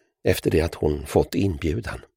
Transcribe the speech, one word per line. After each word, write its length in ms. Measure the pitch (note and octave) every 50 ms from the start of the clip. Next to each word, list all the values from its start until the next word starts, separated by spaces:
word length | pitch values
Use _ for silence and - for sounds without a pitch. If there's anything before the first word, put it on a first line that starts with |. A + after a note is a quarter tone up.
| _ _ _ _ -
efter 280 | - - - - -
det 100 | - D#2+
att 140 | D#2+ E2 -
hon 300 | - - D#2 D2 C#2+ C#2+
fått 300 | - - F#2+ D2 - -
inbjudan. 680 | - G2 G2 E2 C#2 - D#2+ - A#2 - - - - - _ _